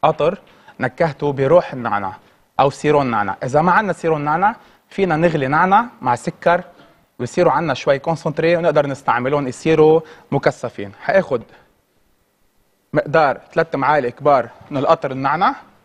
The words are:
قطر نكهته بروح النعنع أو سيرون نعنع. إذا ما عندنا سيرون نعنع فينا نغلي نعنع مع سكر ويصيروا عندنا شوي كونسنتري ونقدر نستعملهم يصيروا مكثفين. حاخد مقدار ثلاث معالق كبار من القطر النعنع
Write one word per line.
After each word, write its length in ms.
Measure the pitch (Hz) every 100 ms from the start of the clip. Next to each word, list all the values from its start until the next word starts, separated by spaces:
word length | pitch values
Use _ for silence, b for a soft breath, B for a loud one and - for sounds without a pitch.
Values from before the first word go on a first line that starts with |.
قطر 380 | 151 156 147 196 - b b b
نكهته 520 | 127 - 165 139 147
بروح 420 | 135 135 170 -
النعنع 400 | 135 120 101 98 90 b b b -
أو 100 | 135
سيرون 360 | 139 147 147 135
نعنع. 300 | 113 101 95
إذا 180 | 131 139
ما 100 | 170
عندنا 220 | 185 214
سيرون 280 | 170 165 156
نعنع 340 | 147 160 196 226 b b b
فينا 260 | - 190 156
نغلي 320 | 170 156 131
نعنع 380 | 151 185 202 240 -
مع 140 | 127 123
سكر 480 | - - - 175 175 b b b _ _
ويصيروا 320 | 123 - 175
عندنا 220 | 147 165
شوي 260 | 127 - 139
كونسنتري 560 | 151 160 165 147 165 170
ونقدر 320 | 170 151 143
نستعملهم 600 | 135 - 120 123 147 135
يصيروا 540 | 127 - 156 156 160 160 B B
مكثفين. 600 | 139 147 - 120 - 101 98
حاخد 420 | - 196 180 123 107 - _ _ _ _ _ _ _ _ _ _ _ _ _
مقدار 480 | 151 151 156 147 123 -
ثلاث 220 | - 160 -
معالق 340 | 135 151 123
كبار 400 | - 143 139 117 - -
من 60 | 143
القطر 340 | 139 160 143
النعنع 440 | 131 135 156 202 277 - _